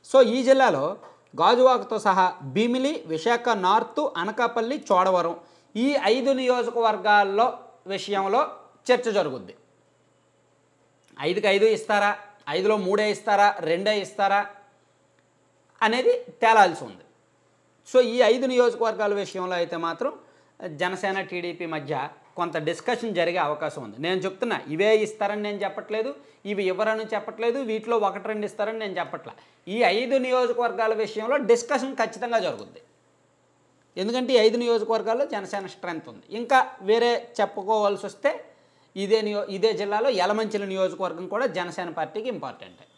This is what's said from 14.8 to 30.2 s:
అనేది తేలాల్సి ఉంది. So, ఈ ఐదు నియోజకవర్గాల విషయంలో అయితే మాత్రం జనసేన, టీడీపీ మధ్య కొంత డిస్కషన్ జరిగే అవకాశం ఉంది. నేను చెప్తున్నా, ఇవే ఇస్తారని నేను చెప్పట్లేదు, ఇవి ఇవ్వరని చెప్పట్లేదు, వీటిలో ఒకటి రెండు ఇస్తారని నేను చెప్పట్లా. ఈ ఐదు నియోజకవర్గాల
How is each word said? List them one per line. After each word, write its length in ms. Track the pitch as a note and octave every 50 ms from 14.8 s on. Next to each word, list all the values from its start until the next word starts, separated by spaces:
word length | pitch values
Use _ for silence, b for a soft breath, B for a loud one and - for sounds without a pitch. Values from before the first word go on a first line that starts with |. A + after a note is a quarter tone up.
| _ _ _ _ _ _ _ _ _ _ _ _ _ _ _ _ _ _ _ _
అనేది 320 | A3+ G#3+ A3+ B3+ B3+ A#4 B4 - - - - _
తేలాల్సి 420 | - A3 A3+ G#3+ G3 F3+ D#3+ C#3+ C#3
ఉంది. 220 | A2 F#2+ F#2 - _ _ _ _ _ _ _ _ _ _ _ _ _ _ _ _ - -
So, 80 | B3+
ఈ 200 | B3 A#3 A#3 B3
ఐదు 240 | B3 G#3+ A#3 C4 C4
నియోజకవర్గాల 680 | B3+ B3+ B3 B3 A#3+ A#3 - A3+ A3 G#3+ F#3 G#3+ G#3 G3+
విషయంలో 420 | G3+ F#3+ F#3+ - F#3+ F3+ F3+ F3+
అయితే 220 | F3 F3 E3 F3
మాత్రం 360 | E3 E3 E3 E3 - A#3+ C#4+ - - b b b b b b b b G3
జనసేన, 540 | F#3 D3+ C#3+ F3+ F3+ F#3 F#3 G#3 G3 F#3+ G3
టీడీపీ 440 | F#3 - F3+ F3+ E3+ F3 E3 - F3+
మధ్య 440 | E3 D#3+ D#3 C#3 C3+ D#3 C3 C3+ D3 - _ _ _ _
కొంత 220 | F3 E3+ E3+ D3+
డిస్కషన్ 580 | E3 D3+ D#3 E3+ - - B3 A#3+ A3+ A3+ A3+ G3
జరిగే 220 | F3 E3+ E3+ F3
అవకాశం 460 | F3+ D#3 D3 D3+ D3 D#3+ D3 - D3 B2
ఉంది. 120 | G#2 G2+ B2
నేను 160 | C#3+ F3 F#3
చెప్తున్నా, 460 | F#3 F3 F#3+ F#3+ - B3 A#3+ G3 C#3 -
ఇవే 300 | C#3 D3+ D#3+ G3+ G#3+ A3
ఇస్తారని 440 | G#3+ G#3+ G#3+ - - G3+ G3 G#3 G#3
నేను 160 | G#3 G#3 G#3
చెప్పట్లేదు, 580 | G3 G3 F#3+ - A3 - - G#3+ A3 A3 C4+ C#4+ B B B B B B
ఇవి 180 | G3 G#3 F#3+ G3
ఇవ్వరని 400 | F#3 F3+ F3 G#3+ A3 A3 A3 A3
చెప్పట్లేదు, 560 | G#3+ A3 G3+ G#3+ - G#3+ G#3+ A3+ A#3 A#3 C#4
వీటిలో 380 | C4+ A3 A3 A3 G#3+ A#3 A#3
ఒకటి 300 | A3+ G#3 F#3+ F#3 G3 F#3
రెండు 180 | A3 A3 G#3+ G#3
ఇస్తారని 340 | G3 - - G#3 G#3+ A3+ A3+
నేను 200 | G#3+ G3+ F3+ F3
చెప్పట్లా. 340 | E3+ - - - - - - b b b b b b
ఈ 160 | F3 G3 A#3 A#3
ఐదు 320 | F3+ F#3+ A3 B3+ A#3 C4+
నియోజకవర్గాల 800 | C4+